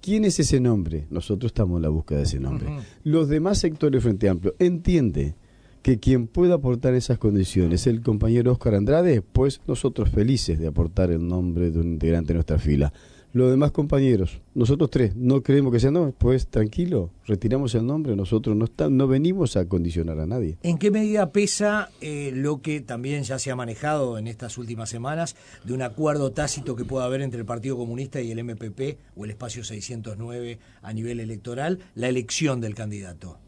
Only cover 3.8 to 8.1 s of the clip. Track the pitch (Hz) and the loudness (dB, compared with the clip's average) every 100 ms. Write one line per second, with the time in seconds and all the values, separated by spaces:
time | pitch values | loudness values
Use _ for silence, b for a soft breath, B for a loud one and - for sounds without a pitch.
3.8 | 151 131 117 101 104 87 92 - 180 175 | 2 2 2 2 2 2 -2 2 2 2
4.8 | 170 175 120 76 69 - b b b b | 2 4 2 0 -2 -6 b b b b
5.8 | - 120 - 131 113 - 180 175 135 120 | 2 2 4 4 2 2 4 4 2 0
6.8 | 131 127 117 120 110 101 92 95 87 87 | 2 2 0 0 2 2 2 2 2 4
7.8 | - 117 117 | 2 0 0